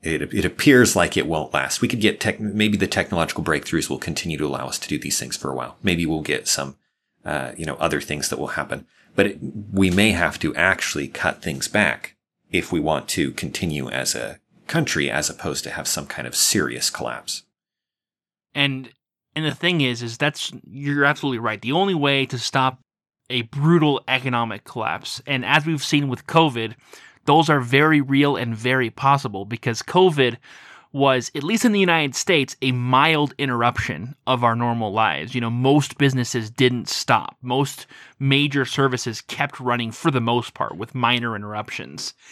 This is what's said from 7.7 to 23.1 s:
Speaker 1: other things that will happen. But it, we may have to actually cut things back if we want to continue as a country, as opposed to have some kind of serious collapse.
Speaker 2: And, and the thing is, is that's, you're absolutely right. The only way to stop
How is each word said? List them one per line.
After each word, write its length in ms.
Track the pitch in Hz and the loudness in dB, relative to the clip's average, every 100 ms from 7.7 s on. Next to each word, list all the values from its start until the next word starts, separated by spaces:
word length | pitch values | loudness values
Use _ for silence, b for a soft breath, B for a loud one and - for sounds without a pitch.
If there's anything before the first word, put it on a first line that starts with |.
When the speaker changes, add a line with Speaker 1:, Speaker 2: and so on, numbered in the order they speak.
| 65 | -2
Speaker 1:
other 260 | 82 76 | -2 -2
things 280 | - 73 - | -4 -6 -4
that 80 | - | -4
will 80 | 69 | -4
happen. 380 | - 71 - - b b - | -6 -6 -8 -10 b b 0
But 120 | 101 | 0
it, 100 | - - 107 101 | 0 -10 -10 -4
we 180 | 95 95 | 2 4
may 200 | 90 110 | 4 2
have 280 | 87 82 - | 4 0 0
to 140 | 80 71 | -4 2
actually 520 | 90 95 - 73 69 | 2 2 -2 -4 -6
cut 340 | - 87 - | -4 -4 -2
things 260 | - 67 - | -6 -6 -2
back 480 | 104 90 57 - _ _ _ _ | 0 0 -2 -12 _ _ _ _
if 200 | 90 - | -4 0
we 80 | 85 | -2
want 280 | 78 76 - | 0 -2 -2
to 220 | - 69 | -2 -2
continue 580 | - 71 - 87 73 64 | -2 -8 -4 -4 -4 -4
as 240 | 65 65 - | -4 -4 -4
a 240 | 53 - _ _ - | -8 -12 _ _ -4
country, 420 | 165 143 - 71 | -2 -2 0 0
as 200 | 60 76 | -2 -4
opposed 340 | - 85 71 | -6 -6 -6
to 80 | - | -8
have 160 | - - | -8 -6
some 200 | - 73 | -6 -6
kind 200 | - 60 | -10 -6
of 80 | 58 | -2
serious 540 | - 104 69 62 - | 2 2 0 -2 -4
collapse. 540 | - 60 62 - - _ _ _ _ _ _ _ _ _ _ _ 143 | -4 -8 -8 -10 -12 _ _ _ _ _ _ _ _ _ _ _ -2
Speaker 2:
And, 340 | 139 131 127 _ _ _ _ - | -2 -2 -10 _ _ _ _ -6
and 100 | 156 | -4
the 100 | 135 | -2
thing 260 | 175 175 | 0 2
is, 200 | 131 120 | 0 -2
is 140 | 120 113 | -6 -2
that's, 340 | 147 - - - - | -2 -2 -10 -10 -18
you're 360 | 131 143 143 143 | -8 -4 2 2
absolutely 340 | 147 143 120 | 2 -2 -2
right. 220 | 113 107 | -4 -4
The 100 | 113 | -2
only 240 | 151 196 175 | 0 2 2
way 300 | 143 139 131 | 2 2 -2
to 100 | 127 | -4
stop 420 | - 135 131 127 _ _ _ | -2 2 0 -2 _ _ _